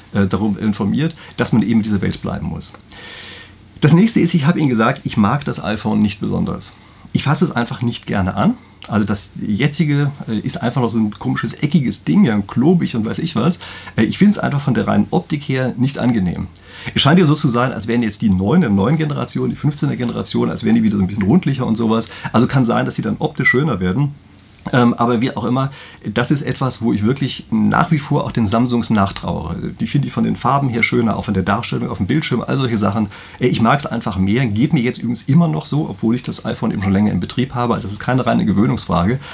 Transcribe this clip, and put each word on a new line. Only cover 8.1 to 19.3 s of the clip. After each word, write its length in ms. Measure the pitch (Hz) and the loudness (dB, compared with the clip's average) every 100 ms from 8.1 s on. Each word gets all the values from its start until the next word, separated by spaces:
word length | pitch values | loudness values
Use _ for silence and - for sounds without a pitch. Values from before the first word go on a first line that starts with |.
| 107 92 | -2 0
an. 200 | 95 180 247 - - - | 2 2 0 -6 -18 -4
Also 180 | 107 107 | -2 0
das 240 | 104 - - | -2 -6 -8
jetzige, 720 | 107 104 143 - 151 143 143 143 - | -4 0 0 0 0 2 0 -4 -6
äh, 100 | 107 | -4
ist 220 | 120 - | -4 -4
einfach 200 | 117 131 | -2 0
noch 80 | 117 | 0
so 100 | 113 | 0
ein 120 | 107 | -2
komisches, 440 | - 131 131 113 | -2 -4 -4 -4
eckiges 500 | - 143 185 117 - | -4 0 2 0 -4
Ding, 200 | - 165 | 0 4
ja, 140 | 170 104 | 4 2
klobig 560 | 98 - 139 180 - 117 | -2 2 4 4 2 -2
und 80 | |
weiß 140 | 110 - | -4 -4
ich 160 | 165 117 | -4 0
was. 220 | 139 180 - - - - | 0 -2 -6 -16 -6 0
Äh, 80 | |
ich 140 | 110 - | 0 4
find's 200 | 208 202 | 4 4
einfach 220 | 123 139 | 0 -2
von 140 | 143 | 0
der 120 | 113 101 | 0 2
reinen 200 | 104 104 | 0 2
Optik 320 | 175 - 147 | 0 -2 -6
her 320 | - 131 127 110 | -2 -2 -2 0
nicht 220 | 127 - | -2 0
angenehm. 500 | 117 117 90 - 90 - - - - | 0 2 0 -2 -8 -12 -20 -14 -6
Es 60 | - | 0
scheint 180 | 139 180 | 4 6
ja 60 | |
so 100 | 156 | 6
zu 140 | 151 131 | 4 2
sein, 240 | 117 127 | 2 0
als 140 | - 101 | -2 -2
wären 160 | 117 | 0
jetzt 180 | 110 - | 0 0
die 100 | 113 | 0
neuen, 300 | 92 95 170 | 2 4 4
der 100 | 131 | 4
neuen 260 | 98 104 156 | 4 2 2
Generation, 540 | 151 139 123 | 0 -4 -4